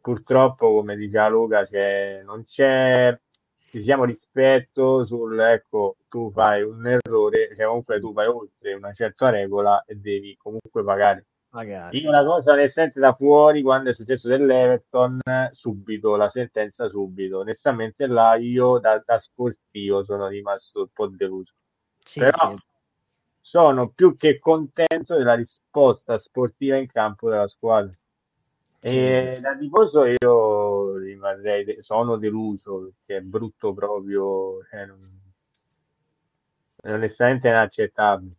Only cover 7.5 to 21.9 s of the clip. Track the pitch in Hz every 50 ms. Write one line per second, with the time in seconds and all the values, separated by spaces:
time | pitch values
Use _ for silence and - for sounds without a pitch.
7.5 | - 98 110 110 117 120 120 - 110 104 98 110 104 104 104 113 120 120 107 98
8.5 | _ _ - 101 98 98 101 101 101 - 117 107 - - 135 131 113 101 98 98
9.5 | 101 101 101 104 101 101 - _ 107 101 101 104 101 98 101 101 98 _ _ 104
10.5 | 107 110 _ - _ 113 101 101 98 98 104 104 98 95 _ _ _ _ _ _
11.5 | _ 117 113 104 98 92 87 87 90 135 - 151 147 143 139 151 175 175 131 147
12.5 | 143 143 143 135 - 165 165 147 _ 139 135 131 123 _ 135 143 147 147 151 151
13.5 | 151 151 135 131 131 131 135 127 117 - 113 104 131 120 - 120 127 135 143 135
14.5 | 127 127 127 123 127 120 _ _ - 127 123 127 127 127 - 127 131 131 131 127
15.5 | _ _ - 123 104 101 98 110 110 104 104 107 104 104 104 104 - 127 123 113
16.5 | _ 107 107 104 _ _ 120 104 98 101 98 95 92 98 95 95 95 95 98 107
17.5 | 113 - _ 147 127 113 113 110 - _ 143 127 120 117 113 113 113 117 117 120
18.5 | 123 127 127 127 123 120 110 110 107 110 _ - 117 113 _ _ _ - 123 120
19.5 | 113 _ _ _ _ 104 101 98 98 98 98 104 104 101 101 95 98 101 101 104
20.5 | 101 98 - _ _ 104 98 92 _ - 107 98 95 90 98 95 95 95 92 _
21.5 | _ _ _ _ _ _ _ _